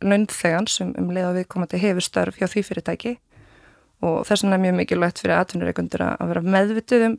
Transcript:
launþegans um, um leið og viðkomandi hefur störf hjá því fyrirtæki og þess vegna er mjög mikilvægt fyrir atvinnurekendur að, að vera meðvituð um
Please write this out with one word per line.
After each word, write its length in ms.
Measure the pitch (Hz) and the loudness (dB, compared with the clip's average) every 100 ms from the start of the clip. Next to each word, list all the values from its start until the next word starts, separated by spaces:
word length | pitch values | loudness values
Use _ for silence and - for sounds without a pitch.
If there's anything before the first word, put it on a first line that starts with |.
launþegans 800 | 196 202 214 - 175 165 220 - | 2 4 2 0 0 0 0 -2
um, 100 | 185 - | -4 -4
um 100 | 180 | -4
leið 180 | 180 180 | -2 -2
og 60 | 180 | -2
viðkomandi 420 | 180 - 175 180 | -4 -4 -4 0
hefur 240 | 202 180 | 0 0
störf 320 | 180 - 180 - | 0 -2 -2 -2
hjá 80 | 185 | -2
því 160 | - 196 | -2 -2
fyrirtæki 480 | 180 165 170 233 240 _ - - - - _ _ - | -4 -6 -6 -6 -8 _ -20 -20 -20 -20 _ _ -6
og 240 | 170 160 - | -2 -2 0
þess 160 | 208 | 2
vegna 120 | 202 190 | 2 2
er 60 | |
mjög 120 | 190 180 | 2 2
mikilvægt 460 | - 175 175 - | 0 0 0 -2
fyrir 140 | 185 170 | 0 2
atvinnurekendur 640 | 180 175 175 175 175 - | 0 -2 -4 -2 -4 -2
að, 100 | 180 - | -2 -2
að 80 | 170 | -2
vera 140 | 170 | -2
meðvituð 640 | 170 190 202 220 - 247 | 2 2 2 0 2 4
um 80 | 226 | 4